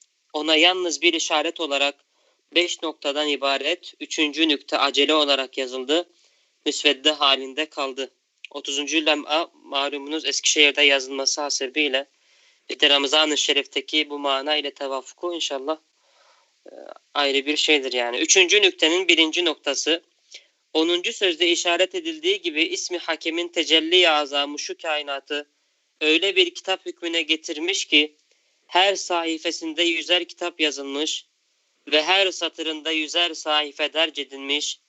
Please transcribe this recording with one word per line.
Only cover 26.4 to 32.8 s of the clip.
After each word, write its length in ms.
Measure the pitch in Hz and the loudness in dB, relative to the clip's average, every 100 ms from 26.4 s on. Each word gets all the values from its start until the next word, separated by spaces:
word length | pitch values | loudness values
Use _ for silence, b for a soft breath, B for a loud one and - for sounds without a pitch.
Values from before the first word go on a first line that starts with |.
| 170 | 2
kitap 320 | - - 190 180 | -2 -6 -6 -6
hükmüne 360 | - 170 165 | -10 -6 -2
getirmiş 600 | 156 160 - 151 175 196 | -2 -2 -4 -6 -4 -2
ki 320 | - 151 151 _ _ _ _ _ _ | 2 4 4 _ _ _ _ _ _
her 280 | 180 196 | 2 2
sayfasında 880 | 185 - 175 165 160 170 - 160 156 | 0 -2 -2 -2 -4 -4 -6 -4 -2
yüzer 420 | 170 165 151 180 | 0 0 0 0
kitap 360 | - - 175 165 | 0 -6 -8 -2
yazılmış 640 | 156 135 139 139 151 - - _ _ _ _ _ - | -2 -2 -6 -4 -4 -4 -10 _ _ _ _ _ -2
ve 140 | 147 | 0
her 280 | 156 190 190 | 2 2 2
satırında 600 | - 165 - 160 156 | -2 -8 -6 -8 -6